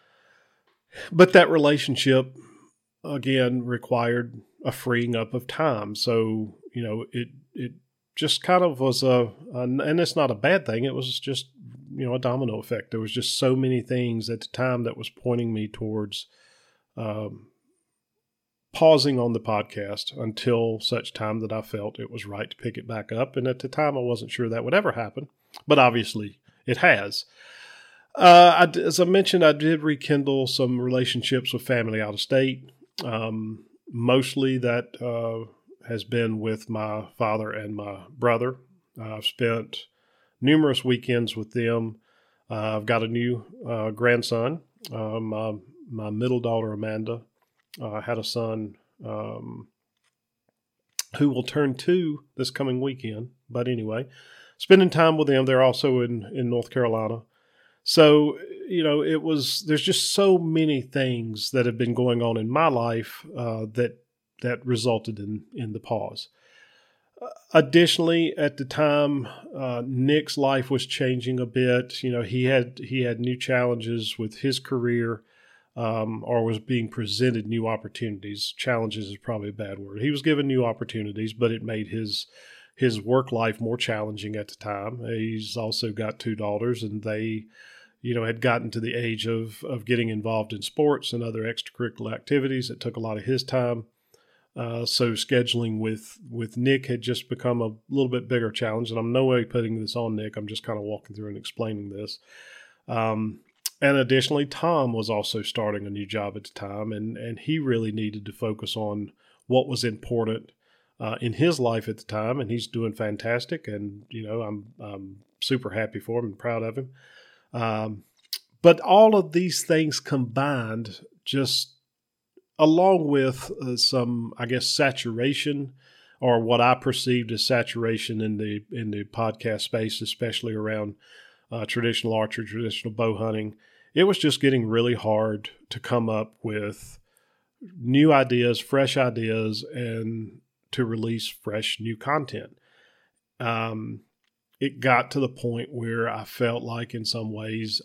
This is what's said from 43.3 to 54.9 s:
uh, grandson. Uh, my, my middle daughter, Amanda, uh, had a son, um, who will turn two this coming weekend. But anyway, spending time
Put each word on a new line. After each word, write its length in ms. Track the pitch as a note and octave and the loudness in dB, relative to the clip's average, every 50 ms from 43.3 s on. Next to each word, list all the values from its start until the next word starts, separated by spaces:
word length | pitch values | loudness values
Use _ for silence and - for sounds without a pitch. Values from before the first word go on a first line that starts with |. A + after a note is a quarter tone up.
| A#2+ A2+ G#2+ - - B3+ A3 | -2 -4 -6 -16 -20 -14 -8
uh, 240 | - A#2 A2 G#2+ A2 | -6 -4 -2 -2 -4
grandson. 680 | G#2+ G#2+ A#2+ A#2+ A#2+ A#2 A2+ - A#2+ A2+ A#2 C3+ E3 E3+ - _ _ _ - - | -4 0 2 4 4 2 2 -2 -2 0 0 -2 -4 -6 -10 _ _ _ -16 -12
Uh, 260 | A#2+ A2+ A2 G#2+ A2 A2+ | -8 -8 -6 -4 -4 -4
my, 340 | A2+ G#2+ G#2+ G#2+ A2 A2 G#2 G2+ - C3 D3 F4 D4 F#3 | -4 -4 -4 -4 -4 -4 -6 -8 -12 -18 -20 -20 -16 -12
my 200 | A#2 A2 G#2+ G#2+ | -10 -8 -6 -6
middle 300 | G#2+ G#2+ B2 B2+ B2+ A#2+ | -4 -2 0 0 0 0
daughter, 340 | A#2 A#2 A2+ A2+ A2+ G#2+ G#2 | 0 0 0 0 0 -2 -4
Amanda, 480 | G#2 G#2+ A2 G#2+ A2 A2 A2+ A#2 A#2 A2+ _ _ _ _ _ _ _ _ _ - - | -4 -6 -4 -4 -4 -4 -6 -6 -8 -10 _ _ _ _ _ _ _ _ _ -16 -12
uh, 220 | A#2+ G#2+ G#2 A2 | -10 -8 -8 -8
had 160 | G#2 A#2+ A#2 | -4 -4 -4
a 80 | A2+ G#2 | -4 -4
son, 500 | - - A#2+ A2+ A2+ A2 A2 G#2+ G#2 G#2+ _ _ _ _ _ - | -4 -4 -4 -4 -4 -4 -6 -6 -10 -12 _ _ _ _ _ -12
um, 640 | A2 G#2+ G#2+ G#2+ A2 A2 A2+ A#2 A#2+ A#2+ - - _ _ _ _ _ _ _ _ _ _ _ _ _ _ _ _ _ _ _ _ _ _ _ _ _ - - - _ - - | -10 -8 -8 -8 -8 -10 -12 -12 -14 -14 -16 -16 _ _ _ _ _ _ _ _ _ _ _ _ _ _ _ _ _ _ _ _ _ _ _ _ _ -14 -14 -12 _ -2 2
who 100 | D3 C#3+ | 2 2
will 140 | B2 B2 | 2 0
turn 320 | A#2+ - - D3+ C#3+ C3+ B2+ | -4 -2 0 0 0 0 0
two 500 | B2+ - F3 F3+ F#3 E3+ D#3 D3 C#3+ _ _ _ | -2 0 0 2 2 2 -2 -4 -6 _ _ _
this 160 | - B2+ - | -6 -6 -6
coming 300 | - - C#3 B2+ B2+ B2+ | -4 -4 -4 -2 -2 -2
weekend. 480 | C3+ C#3 C3 C3 - A2 G#2+ G#2+ A#2+ B2 _ _ _ _ | -2 -4 -6 -6 -10 -10 -8 -8 -12 -12 _ _ _ _
But 180 | A#2 B2 A#2+ B2+ | -6 -4 -2 -2
anyway, 380 | B2 A2+ G#2+ G#2+ A2 A#2+ C3 - - - - - - - - - _ | -2 -2 -4 -4 -4 -6 -6 -8 -14 -20 -20 -20 -20 -20 -20 -20 _
spending 320 | - - - F#3+ F#3+ F#3 | -12 6 8 8 8 8
time 300 | E3 | 6